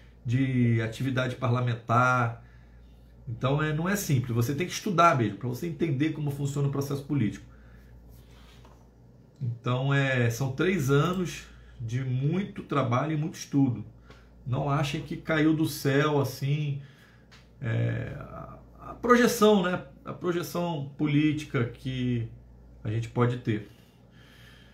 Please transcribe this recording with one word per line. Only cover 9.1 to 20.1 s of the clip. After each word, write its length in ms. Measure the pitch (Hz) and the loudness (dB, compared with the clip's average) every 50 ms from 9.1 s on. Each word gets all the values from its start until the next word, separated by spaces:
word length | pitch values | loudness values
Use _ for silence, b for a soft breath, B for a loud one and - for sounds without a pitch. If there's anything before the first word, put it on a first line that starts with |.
| - - - - - - | -20 -20 -20 -20 -14 -8
Então, 500 | 135 117 117 - - 127 123 127 135 139 | -6 -6 -6 -4 -2 -2 0 0 2 2
é, 380 | 139 139 139 135 131 123 120 113 | 2 2 2 2 2 2 2 2
são 220 | 117 - 139 123 | 0 0 -4 -4
três 400 | - - 160 185 196 175 135 131 | -2 0 0 2 2 0 2 4
anos 540 | 139 143 147 175 180 190 180 147 - - - B B B B B B B | 4 4 4 2 0 -2 -4 -4 -6 -10 -14 B B B B B B B
de 240 | 120 110 117 131 135 | -10 -6 -4 -4 -4
muito 580 | 131 123 131 135 147 170 185 208 208 - - | -2 -2 0 0 0 0 0 -2 -4 -8 -12
trabalho 520 | - - 156 143 127 117 120 127 143 156 160 | -8 -4 -2 -2 0 2 0 0 0 0 -2
e 40 | 151 | -2
muito 180 | 151 - - | -2 -4 -6
estudo. 500 | - - - - 143 139 131 110 101 104 - - B B B B B B B B B - | -10 -12 -2 2 2 4 4 2 -4 -8 -14 -18 B B B B B B B B B -6
Não 240 | 131 120 135 147 147 | -4 -4 -2 0 0
achem 320 | 139 151 - - - 156 | 0 0 0 -2 -4 -6
que 160 | 143 - 165 - | -6 -8 -10 -10
caiu 380 | - - 160 156 151 160 156 | -4 -2 2 4 4 4 4
do 100 | 151 160 | 2 0
céu, 540 | 143 - - - 139 135 139 151 156 147 143 | -2 -2 -2 0 2 2 4 2 4 2 2
assim, 600 | 120 117 - - 135 139 147 151 151 143 139 B B B B B B B B B B B B B B - - - | 0 0 -4 -4 -2 -2 -2 -2 -2 -4 -4 B B B B B B B B B B B B B B -20 -16 -8
é, 540 | - 117 57 58 58 58 57 - 117 - - - | -6 -4 -2 0 0 -2 -2 -4 -6 -8 -10 -12
a, 400 | - - - - - - - - - - - - | -14 -14 -14 -16 -16 -16 -18 -20 -20 -20 -20 -20
a 140 | - - - | -18 -18 -16
projeção, 680 | - - 233 240 240 240 208 - - 208 214 214 196 175 | -4 4 6 6 8 6 4 6 6 6 8 8 6 4
né? 200 | 180 180 - - - - - - | 2 0 -2 -4 -10 -18 -16 -12
A 100 | - | -12